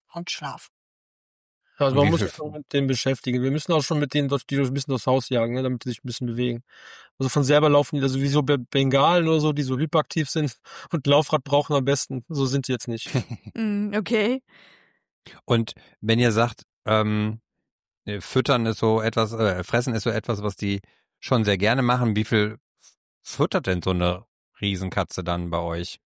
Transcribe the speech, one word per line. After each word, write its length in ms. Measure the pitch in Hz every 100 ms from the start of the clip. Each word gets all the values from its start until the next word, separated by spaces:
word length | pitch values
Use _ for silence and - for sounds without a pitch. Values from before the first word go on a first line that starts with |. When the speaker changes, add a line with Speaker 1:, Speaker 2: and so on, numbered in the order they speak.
| _
Speaker 1:
und 180 | 170 175
schlafen. 380 | - 143 127 - _ _ _ _ _ _ _ _ _ _ -
Speaker 2:
Ja, 80 | 135
also 60 |
Speaker 3:
Und 60 | 131
Speaker 2:
man 100 | 147
Speaker 3:
wie 40 |
Speaker 2:
muss 80 | 165
Speaker 3:
viel 60 | 110
Speaker 2:
sich 80 | -
schon 160 | 151
mit 220 | 151 -
denen 140 | 143 135
beschäftigen. 540 | 127 135 135 131 123
Wir 100 | 131
müssen 200 | 147 -
auch 100 | 160
schon 160 | 135 151
mit 140 | 143
denen 140 | 147 139
durch, 180 | 139 -
die 100 | 139
durch 100 | 131
ein 40 |
bisschen 180 | 135 139
durchs 160 | 131 -
Haus 220 | 131 -
jagen, 240 | 123 117
ne, 100 | 123
damit 220 | 131 127 127
die 40 |
sich 100 | 117
ein 40 | 127
bisschen 200 | 117 123
bewegen. 360 | 117 123 120 - - - - - -
Also 100 | 131
von 140 | 151 131
selber 240 | 147 151
laufen 280 | 143 143 143
die, 40 |
also 180 | 135 135
wie 60 | 139
so 160 | 147
Be-, 140 | 139 143
Bengalen 680 | 120 - 135 135 151 175 160
oder 100 | 160
so, 140 | 151
die 100 | 147
so 140 | 131 127
hyperaktiv 520 | 151 165 - 170 147
sind 280 | 160 147 - -
<laughs> 180 | - -
und 140 | 156 139
Laufrad 360 | 143 151 147 -
brauchen 280 | 143 147 147
am 100 | 131
besten. 400 | 139 - 131 -
So 180 | 151 135
sind 220 | 135 -
die 40 |
jetzt 160 | 123 -
nicht. 220 | 113 -
Speaker 3:
<laughs> 60 | 127 - 110 - -
Speaker 4:
Mm, 380 | 220 202 208 208
okay. 460 | 180 233 214 262 _ _ - _ _ _ _ _ - - -
Speaker 3:
Und 280 | 117 113 - - _
wenn 180 | 107 113
ihr 120 | 120
sagt, 320 | 107 117 - - _ -
ähm, 560 | 110 107 107 107 110 _ _ _ _ _ _ -
äh, 160 | 101
füttern 440 | - 127 123 127 113
ist 120 | 107
so 220 | 113 110
etwas, 320 | 110 117 107
äh, 300 | 113 110 90
fressen 300 | 90 120 123 113
ist 80 |
so 60 | 117
etwas, 320 | 110 - 104
was 120 | 104 -
die 260 | 101 98 - _ _ _
schon 240 | - 127
sehr 140 | 104 98
gerne 240 | 104 131
machen, 340 | 123 127 120 104
wie 100 | 110
viel 320 | 113 104 107 _ _
f-, 160 | - _ _ _
füttert 440 | - - 147 185 123
denn 140 | 90
so 80 | 95
eine 360 | 90 87 90 - _ _ -
Riesenkatze 640 | 101 92 92 101 87 -
dann 260 | 87 87 87
bei 80 | 85
euch? 400 | 85 85 87 - _